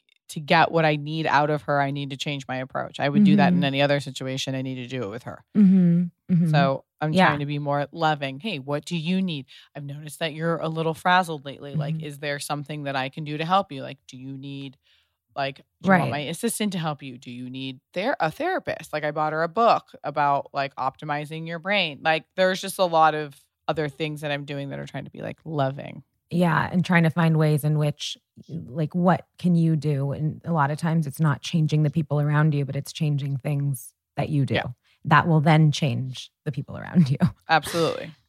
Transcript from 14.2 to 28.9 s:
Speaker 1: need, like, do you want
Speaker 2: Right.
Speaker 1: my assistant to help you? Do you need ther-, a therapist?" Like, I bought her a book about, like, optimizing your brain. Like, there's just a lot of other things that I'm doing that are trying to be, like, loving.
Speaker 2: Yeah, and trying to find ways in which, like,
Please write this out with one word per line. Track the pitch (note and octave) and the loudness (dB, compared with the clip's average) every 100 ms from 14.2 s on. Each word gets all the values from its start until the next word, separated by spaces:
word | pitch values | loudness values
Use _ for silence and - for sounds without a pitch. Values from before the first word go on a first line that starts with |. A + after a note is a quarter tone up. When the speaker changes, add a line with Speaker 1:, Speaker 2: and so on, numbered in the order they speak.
| C3 C3+ | -12 -12
Speaker 1:
need, | C#3 C#3 C#3 B2+ _ _ _ _ _ | -12 -12 -12 -16 _ _ _ _ _
like, | - C#3 C#3 | -6 -6 -6
do | _ _ F3+ | _ _ 2
you | |
want | F#3 | 4
Speaker 2:
Right. | C#3+ | 4
Speaker 1:
my | C#3+ | -4
assistant | C#3+ E3+ A#3 - G#3+ | -6 -4 -4 -2 -4
to | F#3 | -4
help | D#3+ D3 | -4 -6
you? | C#3 B2 | -10 -16
Do | B2+ | -14
you | B2 B2+ | -12 -10
need | C3 C3+ C3 _ | -10 -10 -12 _
ther-, | F3 A3 - | -6 -4 -2
a | D#3+ | -2
therapist?" | - E4 F4+ - - - | -2 -4 -4 -4 -8 -6
Like, | D3+ | -6
I | D3+ | -4
bought | D3+ D3+ | -2 -2
her | D#3 | 0
a | E3 | -2
book | E3 A#3 C#3 - - | 2 4 4 0 -12
about, | - D3 C#3+ C#3+ - | -6 0 2 2 -2
like, | C#3+ C#3 - | -4 -6 -4
optimizing | C3 - D3+ D3 D3 D#3+ E3 | -6 -6 -6 -6 -6 -10 -10
your | E3 | -8
brain. | F3+ G#3 E3+ C#3+ | -2 0 -2 -2
Like, | D#3+ D#3+ - - | 0 0 -2 0
there's | F#3 F#3 | 0 0
just | G3 - | -4 -2
a | |
lot | F#3 E3 D#3 D3+ | 2 6 4 4
of | D3 - _ _ - | -4 -12 _ _ -6
other | D#3 D3+ | -2 -4
things | - D#3 D3+ | -4 -6 -6
that | D3+ | -6
I'm | C#3+ | -6
doing | C#3+ C#3+ C#3 | -6 -8 -8
that | C#3+ | -10
are | C#3+ | -10
trying | C#3 C#3 | -10 -12
to | |
be, | - | -10
like, | - - | -12 -12
loving. | - D3+ C3+ C#3 - - - _ - | -8 -2 -2 -4 -12 -14 -20 _ -6
Speaker 2:
Yeah, | E3+ F3 D3+ - | 0 2 2 0
and | F3+ | 0
trying | D#3+ F3 | 2 4
to | E3 | 4
find | F3 D#3+ D#3 | 4 2 4
ways | D#3 D3+ | 4 2
in | D3 D3+ | 2 0
which, | D3+ - - - _ - - | 0 -2 -8 -12 _ -20 -14
like, | E3+ - C#3 D#3 | -12 -10 -6 -4